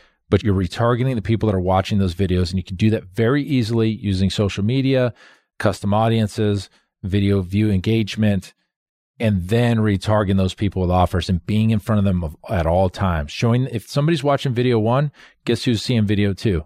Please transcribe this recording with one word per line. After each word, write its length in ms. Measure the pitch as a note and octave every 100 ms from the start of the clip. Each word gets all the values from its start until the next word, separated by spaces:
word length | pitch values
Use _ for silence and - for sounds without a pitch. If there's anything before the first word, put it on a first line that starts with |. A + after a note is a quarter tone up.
| _ _ _
but 140 | G2+
you're 100 | A2
retargeting 640 | F#2+ F2+ - A#2 A#2+ C3 A#2+
the 60 |
people 260 | F#2+ A2 G#2+
that 80 | F#2+
are 60 |
watching 360 | F2+ F#2 F#2+ G#2
those 160 | F#2+
videos. 360 | E2 F#2+ F2+ E2+
And 80 | F#2
you 60 |
can 120 | - F#2
do 140 | A2
that 160 | G#2+ F#2
very 360 | - A2+ C#3+
easily 480 | D3+ C3 A2 A#2 A2+
using 400 | G#2+ G2+ F#2 F#2+
social 360 | - G2+ - G2+
media, 480 | C3 C3+ C3 B2 - - _ _ _
custom 340 | G#2+ F#2 G#2
audiences, 760 | G#2 A2+ A2+ G#2+ - G#2+ G2+ - _ _ _
video 360 | G2 G2+ G2+ G2+
view 280 | F2+ G2 G#2+
engagement, 800 | F#2+ G#2 A2+ G#2 - G#2+ G2 - _ _ _ _ _ _ _
and 280 | A2+ G2 F2
then 300 | A2+ A#2+ A2+
retargeting 580 | G#2+ G2 - G#2+ G2 G2
those 160 | F#2+
people 280 | - G2+ F#2+
with 80 | F2+
offers 360 | F2+ F2+ F#2 -
and 180 | F2 -
being 260 | G#2+ A2
in 80 | A2
front 200 | - G#2+
of 60 | G2
them 180 | F2+
of, 140 | E2 - -
at 160 | G2+ D#2+
all 220 | F2 F#2
times. 440 | - F#2+ E2 D2
Showing, 320 | - A#2 B2 C3
if 200 | A#2 -
somebody's 340 | C#3+ D3+ E3+
watching 300 | C#3+ C#3 C#3+
video 260 | A#2+ B2 A#2
one, 320 | A2 B2+ D3 - - _
guess 220 | - A#2 -
who's 160 | A2
seeing 240 | - A#2+ G#2
video 260 | G#2 G2+
two? 320 | F#2 A#2 E2+